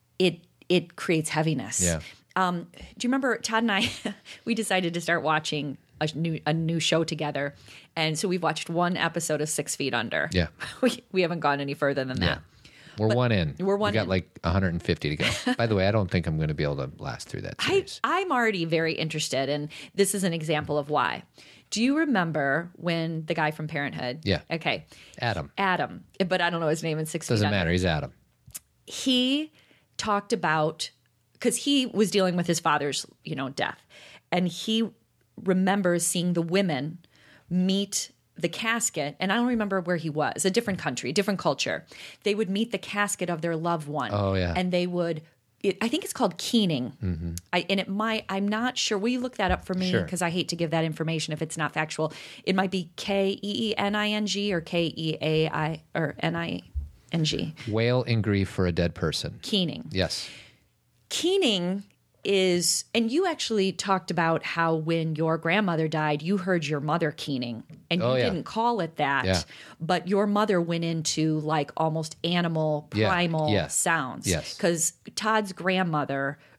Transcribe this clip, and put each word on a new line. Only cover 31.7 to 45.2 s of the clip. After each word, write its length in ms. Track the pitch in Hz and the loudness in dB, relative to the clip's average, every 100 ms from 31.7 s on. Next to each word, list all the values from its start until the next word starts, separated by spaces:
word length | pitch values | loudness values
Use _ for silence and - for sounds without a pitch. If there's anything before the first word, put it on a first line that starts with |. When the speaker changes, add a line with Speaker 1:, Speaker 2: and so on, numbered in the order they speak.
| 285 254 | 2 2
Speaker 1:
was 240 | - 202 | 2 2
dealing 260 | 202 185 175 | 4 2 2
with 100 | 170 | 0
his 120 | 165 | 0
father's, 460 | 165 147 143 131 - _ | 2 2 0 -4 -8 _
you 120 | - 135 | -10 -6
know, 120 | 135 | -6
death, 280 | 139 - - _ - - - _ | -4 -4 -6 _ -20 -20 -20 _
and 160 | 180 180 | 0 0
he 400 | 175 - 220 226 - _ _ _ - | -2 -2 0 0 -6 _ _ _ -6
remembers 600 | 180 185 190 202 180 175 170 | 0 2 4 2 2 2 0
seeing 260 | 180 175 | 0 0
the 100 | 170 | 0
women 560 | 165 185 190 135 147 175 - _ - - - | 2 2 2 0 -4 -8 -16 _ -20 -20 -4
meet 600 | 180 185 196 202 - - _ _ - | 0 2 2 -2 -4 -6 _ _ -6
the 120 | 170 | -4
casket, 680 | - 226 233 - 160 143 - | -2 -2 0 0 -2 -4 -2
and 100 | 185 | 0
I 60 | 220 | 2
don't 120 | 240 | 2
remember 320 | 233 208 190 | 0 0 0
where 140 | 170 170 | 0 -2
he 120 | 160 | -2
was, 360 | 147 135 - 190 | 0 -2 0 0
a 40 | |
different 280 | 214 233 185 | 2 0 -2
country, 340 | 151 123 120 | -4 -4 -2
different 260 | 165 196 190 | 0 0 0
culture. 460 | 165 139 - 82 - - - - | 0 0 -2 -4 -8 -18 -18 -6
They 120 | 208 | -2
would 140 | 208 190 | 0 0
meet 240 | 196 233 | 0 -2
the 60 | 190 | -4
casket 500 | - 208 202 - 175 | -4 -2 -2 -2 -2
of 140 | 165 | -2
their 120 | 170 | -2
loved 320 | 165 170 170 147 | -2 0 -2 -2
one. 240 | 147 117 | -4 -2
Speaker 2:
Oh, 180 | 101 98 | 0 2
yeah. 220 | 95 87 87 | 2 2 0
Speaker 1:
And 160 | 185 | 0
they 140 | 180 180 | 0 0
would, 340 | 175 170 156 | 0 -2 -4